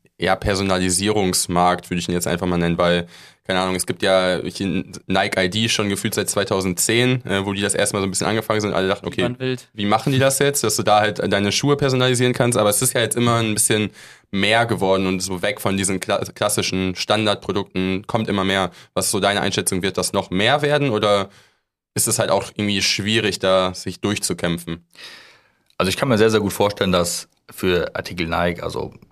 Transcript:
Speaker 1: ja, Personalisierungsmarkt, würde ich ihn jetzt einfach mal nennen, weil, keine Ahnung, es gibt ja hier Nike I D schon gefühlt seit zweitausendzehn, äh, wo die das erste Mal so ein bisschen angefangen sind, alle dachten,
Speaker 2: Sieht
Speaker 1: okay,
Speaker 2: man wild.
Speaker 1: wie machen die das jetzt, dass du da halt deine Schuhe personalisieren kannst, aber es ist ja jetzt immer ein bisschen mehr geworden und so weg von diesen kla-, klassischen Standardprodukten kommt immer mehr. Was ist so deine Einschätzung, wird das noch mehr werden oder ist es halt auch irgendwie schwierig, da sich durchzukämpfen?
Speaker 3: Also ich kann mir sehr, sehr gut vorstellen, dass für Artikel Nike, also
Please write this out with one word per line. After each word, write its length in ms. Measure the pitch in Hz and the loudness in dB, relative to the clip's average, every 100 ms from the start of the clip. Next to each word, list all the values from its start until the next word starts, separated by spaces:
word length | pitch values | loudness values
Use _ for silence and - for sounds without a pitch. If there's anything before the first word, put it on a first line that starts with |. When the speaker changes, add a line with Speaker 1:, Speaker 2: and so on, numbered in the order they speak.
| _ - | _ -4
Speaker 1:
ja, 180 | 90 92 | -2 0
Personalisierungsmarkt, 1500 | 107 98 98 92 92 90 101 107 92 90 - 87 90 90 - | 0 0 0 0 0 0 0 0 0 0 0 2 2 0 -2
würde 100 | 90 | -6
ich 100 | 85 | -2
ihn 40 | |
jetzt 140 | 87 87 | -4 -2
einfach 200 | 87 92 | -2 -2
mal 100 | 90 | 0
nennen, 200 | 85 85 | 0 2
weil, 300 | 87 87 87 - - _ - | 2 2 -2 -12 -20 _ -4
keine 160 | 92 | -2
Ahnung, 140 | 92 92 | 0 -2
es 100 | - | -6
gibt 180 | 90 | -2
ja 380 | 101 95 92 87 | 2 2 2 0
hier 400 | - - 98 87 - - - | -4 -4 -2 -2 -6 -10 -2
Nike 300 | 95 101 98 92 | 0 0 0 0
I 40 | |
D 200 | 107 113 | 0 0
schon 180 | - 104 | 0 -2
gefühlt 260 | 98 - | -2 -2
seit 160 | 101 98 | -2 -2
zweitausendzehn, 960 | - 101 98 95 90 - 113 123 127 - | -2 0 0 0 -2 0 2 2 0 -2
äh, 200 | 98 98 | -2 -2
wo 80 | |
die 80 | 98 | -2
das 140 | 101 - | 0 0
erste 200 | 101 104 | 0 0
Mal 60 | |
so 60 | 98 | -2
ein 20 | |
bisschen 180 | 90 - | -2 -2
angefangen 320 | 110 - 107 | -2 0 0
sind, 140 | 104 | 0
alle 160 | 82 95 | 0 0
dachten, 160 | 98 98 | -2 -4
Speaker 2:
Sieht 80 | |
Speaker 1:
okay, 100 | - | -4
Speaker 2:
man 160 | 120 123 | -4 -2
wild. 300 | 131 127 - | -6 -6 -10
Speaker 1:
wie 120 | 110 101 | -6 0
machen 260 | 110 - | 0 2
die 80 | 131 | 2
das 200 | 135 135 | 2 4
jetzt, 260 | 143 139 110 | 2 2 0
dass 100 | 104 | 0
du 80 | |
da 160 | 107 104 | 4 4
halt 200 | 107 - 98 | 4 0 0
deine 220 | 98 101 | 2 2
Schuhe 240 | 98 139 143 | 0 2 2
personalisieren 560 | 143 131 127 123 123 | 2 2 2 2 2
kannst, 240 | 123 123 110 | 2 2 4
aber 120 | 104 | 2
es 120 | 101 | 2
ist 100 | 127 | 0
ja 60 | 123 | 0
jetzt 160 | 113 - | 0 0
immer 220 | 120 117 | 2 2
ein 160 | 113 | 0
bisschen 380 | 107 - 110 104 - - - _ | 0 0 2 0 -6 -20 -20 _
mehr 340 | 98 101 113 120 | -2 2 4 2
geworden 420 | 101 95 95 95 | 0 2 2 2
und 140 | 92 | -2
so 200 | 92 95 | -4 -4
weg 200 | 101 104 | -4 -2
von 160 | 104 98 | -2 0
diesen 240 | 95 92 | 0 -2
kla-, 180 | - 101 - - | -2 -4 -4 -4
klassischen 600 | 104 107 98 95 92 92 | -2 0 -2 -2 -4 -4
Standardprodukten 1120 | - 107 107 101 - 98 98 92 92 95 101 | 0 2 2 0 -2 -4 -4 -4 -2 -2 -2
kommt 220 | 113 110 | -2 0
immer 160 | 101 | 0
mehr. 280 | 95 98 92 - - | 0 0 -2 -6 -10
Was 120 | - 90 | -4 -2
ist 60 | |
so 100 | 104 | 0
deine 180 | 98 101 | 2 2
Einschätzung, 420 | 80 - 95 95 | 0 -2 -2 -2
wird 160 | 95 92 | -2 -2
das 140 | 90 | -2
noch 180 | 101 92 | -2 -2
mehr 320 | 90 107 143 | 0 2 2
werden 280 | 143 147 143 | 2 0 0
oder 400 | 107 110 101 95 - _ _ _ _ _ - | 0 2 2 0 -10 _ _ _ _ _ -4
ist 140 | 117 | -2
es 100 | 107 | 0
halt 120 | 107 | 2
auch 200 | 98 - | 0 -2
irgendwie 280 | - 104 101 | -4 -2 0
schwierig, 580 | - - 101 113 104 92 | -2 -2 0 0 0 0
da 340 | 95 95 92 | 2 2 2
sich 280 | 90 - 90 | -4 -10 -6
durchzukämpfen? 840 | 104 104 - 90 87 85 - 82 _ - - - - - _ _ _ - | -4 -2 -4 -2 -2 -2 -6 -12 _ -20 -20 -20 -20 -20 _ _ _ -2
Speaker 3:
Also 120 | 92 | -2
ich 60 | 92 | 0
kann 140 | 139 | 2
mir 80 | 110 | 4
sehr, 120 | 110 | 6
sehr 120 | 110 | 4
gut 100 | 101 | 2
vorstellen, 400 | - 104 104 98 | 0 0 0 2
dass 380 | 90 87 - - _ - | 2 2 -4 -10 _ -20
für 460 | - 95 87 80 - | -4 0 0 0 -6
Artikel 320 | - 85 82 | -8 -6 -4
Nike, 340 | 82 87 85 | -2 -2 -2
also 320 | 80 - - - _ | -6 -8 -10 -12 _